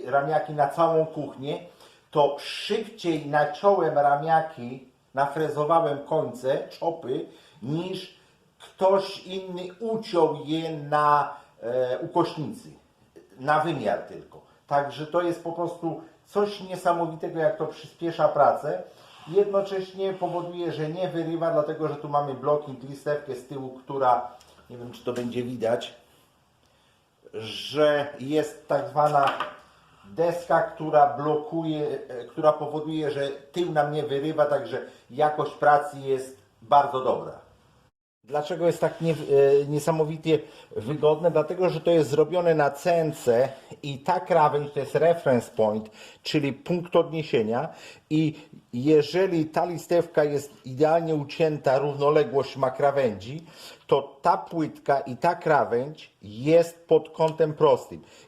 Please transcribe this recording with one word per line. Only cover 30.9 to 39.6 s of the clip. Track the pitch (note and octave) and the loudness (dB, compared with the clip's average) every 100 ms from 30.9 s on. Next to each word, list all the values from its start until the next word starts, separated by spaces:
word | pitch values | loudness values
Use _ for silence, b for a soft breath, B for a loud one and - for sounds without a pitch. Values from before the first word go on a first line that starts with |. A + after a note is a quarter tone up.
| D3+ C#3+ C#3+ | 6 6 2
blokuje, | D3+ D3+ - E3 D#3+ D3+ D3 C#3 - | -2 -2 -2 -4 -4 -2 -2 -6 -8
e, | B2 A#2 | -12 -10
która | - D#3 | 2 2
powoduje, | D3+ D3+ D3+ D3+ D#3 D3 | 2 -2 -6 -6 -4 -4
że | C#3+ C#3 | -4 -4
tył | C#3 - F3 F3 | -8 -10 -4 -2
nam | D3+ D3 | 0 0
nie | D3+ | -2
wyrywa, | D3 C#3 D#3 D3+ D3 | -2 -4 -2 0 0
także | C3+ A2+ B2+ E3 B B | 0 -2 -8 -10 B B
jakość | B2 D3+ D3+ C#3 | 0 0 0 -6
pracy | - C#3+ D3 C#3+ C#3 | 2 4 4 0 -8
jest | C3+ C3 C3 - _ _ | -4 -4 -4 -16 _ _
bardzo | A2+ C#3+ C#3+ C3 | 4 4 4 0
dobra. | B2 - - - - _ _ _ _ _ _ _ | 0 -2 -4 -14 -20 _ _ _ _ _ _ _
Dlaczego | - D3 - E3+ E3+ | -6 -6 -4 0 0
jest | D3+ | 0
tak | D#3+ - | -2 -2
nie-, | E3 | -2
e, | D3+ C#3+ C#3 C#3 C#3+ | -2 2 6 6 6